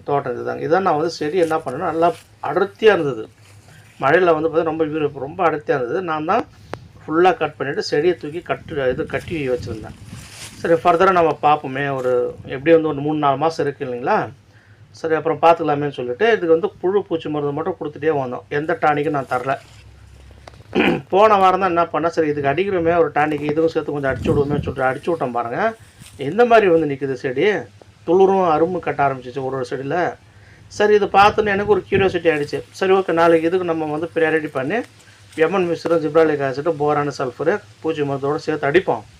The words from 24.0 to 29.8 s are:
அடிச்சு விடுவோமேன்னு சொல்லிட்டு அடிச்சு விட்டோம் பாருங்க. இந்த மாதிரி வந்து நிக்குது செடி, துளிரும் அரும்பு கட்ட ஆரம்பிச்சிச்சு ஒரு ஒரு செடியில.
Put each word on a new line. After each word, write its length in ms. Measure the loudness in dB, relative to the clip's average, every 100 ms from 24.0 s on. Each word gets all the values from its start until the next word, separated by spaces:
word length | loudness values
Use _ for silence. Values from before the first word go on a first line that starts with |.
| -4
அடிச்சு 120 | -2 0
விடுவோமேன்னு 360 | 0 0 -2
சொல்லிட்டு 200 | -4 -2
அடிச்சு 340 | -2 -2 -4 -4
விட்டோம் 140 | -2
பாருங்க. 440 | -4 -4 -4 -4 -6 -16 -20 -20 -10
இந்த 280 | -4 2
மாதிரி 240 | 6 6 6
வந்து 260 | 4 2
நிக்குது 180 | -4 -4
செடி, 320 | -4 -4 0 0 0 -6 -18 -20 -10 0
துளிரும் 440 | 4 4 4 2
அரும்பு 280 | 2 0 -2
கட்ட 300 | -4 0 0
ஆரம்பிச்சிச்சு 360 | -2 -8 -8
ஒரு 120 | -6 -4
ஒரு 100 | -6
செடியில. 440 | -6